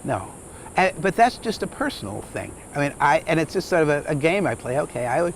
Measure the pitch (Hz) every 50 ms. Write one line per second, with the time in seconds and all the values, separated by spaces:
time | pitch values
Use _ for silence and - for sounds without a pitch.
0 | - - 131 101 92 - - - - - - - - - - - 185 190 - -
1 | 156 190 185 - 226 226 - - - 240 208 - - 180 - - - 294 - -
2 | - 98 98 110 - - - 110 98 101 - - - - - 143 143 143 - -
3 | 139 143 147 160 - - 165 156 160 - - 190 180 - - 175 160 147 147 147
4 | - - 160 147 135 160 175 202 196 139 113 110 - 117 123 139 151 - - 123
5 | 120 120 120 151 170 175 170